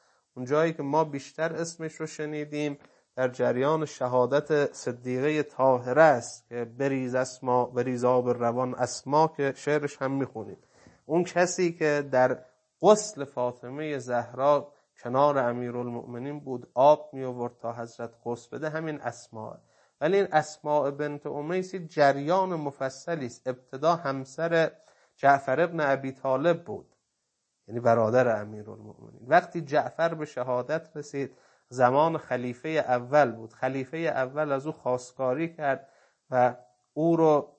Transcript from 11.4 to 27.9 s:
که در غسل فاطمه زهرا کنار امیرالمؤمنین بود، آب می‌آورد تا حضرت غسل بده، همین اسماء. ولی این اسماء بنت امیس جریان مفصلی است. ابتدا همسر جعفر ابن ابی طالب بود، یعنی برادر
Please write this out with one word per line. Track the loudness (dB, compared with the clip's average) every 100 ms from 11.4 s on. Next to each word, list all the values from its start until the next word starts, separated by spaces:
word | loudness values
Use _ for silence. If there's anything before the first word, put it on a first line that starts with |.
| 0 0 -4
که | -2 -2 0 0
در | 2 2 0 -10 _ _ _
غسل | 6 6 4 -10
فاطمه | -10 -6 -6 -6 -12 -10 -6 -6
زهرا | -4 -4 -4 0 2 2 0 _ _ _
کنار | -4 2 2 2
امیرالمؤمنین | 0 -2 -6 -6 -8 -8 -10 -10 -10 -10
بود، | -10 -10 -6
آب | 4 6 6 2
می‌آورد | -10 -8 -6 -8 -8
تا | -10
حضرت | -8 -10 -10 -14 -10 -8
غسل | -8 -8 -10
بده، | -8
همین | -6 -6 -8
اسماء. | -8 -10 -12 -14 -14 -14 _ _ _ -4
ولی | 0 2
این | 2
اسماء | 0 -2 -6 -2 0 0
بنت | -2 -6 -6 -8
امیس | -8 -4 -4 -6 -8
جریان | -4 4 4 4 2 0 0 -2
مفصلی | -6 -6 -8 -8 -8 -6 -6
است. | -10 -8
ابتدا | -8 _ -2 0 0
همسر | -2 -6 -8 -6 0 2 0 -2 _ _ _ _
جعفر | 4 4 4 0
ابن | 0 0
ابی | 0 0 -2
طالب | -6 -2 0 2 0
بود، | -4 -14 -14 _ _ _ _ _ _ _ -12
یعنی | -2
برادر | 2